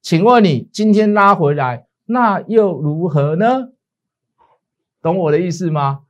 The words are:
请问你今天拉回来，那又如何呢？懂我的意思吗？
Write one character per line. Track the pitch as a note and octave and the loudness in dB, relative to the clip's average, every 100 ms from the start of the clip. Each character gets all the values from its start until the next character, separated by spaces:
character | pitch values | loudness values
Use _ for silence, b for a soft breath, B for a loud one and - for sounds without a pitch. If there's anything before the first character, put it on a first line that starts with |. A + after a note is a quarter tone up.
请 | - D#3+ | -2 0
问 | G3+ B3 | 4 4
你 | G3+ C3 - | 4 0 -6
今 | - G#3+ | -4 2
天 | G#3 G#3+ | 2 2
拉 | G#3 G3+ | 2 2
回 | F#3+ C#3+ | 2 0
来， | D3 C3 A#2+ _ _ _ | -2 -4 -6 _ _ _
那 | A#3+ A#3 G3 - | -2 0 -2 -2
又 | A3+ G3+ D3+ | 0 0 -2
如 | D3 D3+ F3 | -4 -4 -2
何 | D3 C#3 D#3 | 0 -2 0
呢？ | A3 C4 B3 _ _ _ _ _ _ _ _ _ _ _ _ _ | 0 0 -4 _ _ _ _ _ _ _ _ _ _ _ _ _
懂 | D#3+ F#3 | -4 -2
我 | E3 | 0
的 | D3+ | 0
意 | F3+ | -2
思 | E3 F3+ | -4 -4
吗？ | D#3 C#3 C#3 _ | -2 -4 -6 _